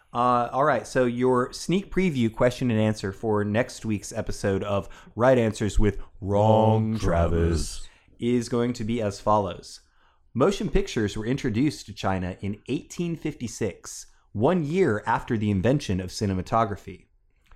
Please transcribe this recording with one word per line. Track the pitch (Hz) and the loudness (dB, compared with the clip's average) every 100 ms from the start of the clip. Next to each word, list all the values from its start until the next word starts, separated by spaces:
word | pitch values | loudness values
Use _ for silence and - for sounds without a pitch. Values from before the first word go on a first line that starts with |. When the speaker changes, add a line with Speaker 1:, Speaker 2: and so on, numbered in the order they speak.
| _ | _
Speaker 1:
Uh, | 120 123 123 120 | 0 2 2 0
all | 127 | 0
right, | 147 120 - | 2 0 0
so | 135 127 | 0 0
your | 120 127 127 127 | 2 2 2 0
sneak | - - 185 196 | -6 -2 -2 0
preview | 180 185 135 113 | 0 0 2 0
question | - 123 - 127 | 2 0 2 0
and | 110 | 2
answer | 110 107 98 | 2 0 -6
for | - 113 104 | -4 -2 0
next | 104 107 123 - 110 | 2 0 -2 -6 -6
week's | 101 - | -6 -6
episode | 113 104 107 101 95 | -6 -6 -4 -2 -2
of | 101 101 - - - 101 | 0 -2 -4 -12 -12 2
Right | 123 127 | 4 4
Answers | 113 - 104 - | 2 0 0 4
with | 104 - - - | 4 2 -8 -10
Wrong | 95 101 110 110 110 110 110 | -2 4 6 6 6 4 0
Speaker 2:
Wrong | 110 | 0
Speaker 1:
Travis | 90 85 85 82 85 82 - - | 0 2 2 2 2 0 -2 -8
Speaker 2:
Travis. | - - _ - | -14 -20 _ -6
Speaker 1:
is | 120 123 113 | 0 0 0
going | 120 120 | 0 0
to | 120 | -2
be | 107 117 | -4 -2
as | 104 95 | -4 -2
follows. | 107 107 95 - - - _ _ _ _ _ | 2 2 0 -6 -16 -20 _ _ _ _ _
Motion | 117 156 208 196 | 2 2 2 0
pictures | 180 - 123 104 107 | 0 0 -2 -2 -2
were | |
introduced | 107 139 131 107 147 - - | -4 -4 -2 0 0 -2 -12
to | |
China | 98 101 95 90 92 | -6 -4 -2 -4 -6
in | 98 107 - | -8 -8 -6
eighteen | 131 - - 175 160 | -8 -6 -6 -6 -4
fifty-six, | 156 143 117 - 107 - - - - _ _ | -6 -8 -10 -6 -6 -6 -14 -16 -18 _ _
one | 98 131 180 | 0 2 2
year | 143 180 165 104 - | 0 2 2 2 0
after | 123 - 113 | -2 -2 -2
the | 104 | 0
invention | 98 113 143 - 92 | 2 2 2 0 -4
of | 92 | -4
cinematography. | - 101 92 87 117 110 98 - 90 _ _ _ _ _ | -4 -2 -2 0 0 0 -4 -12 -20 _ _ _ _ _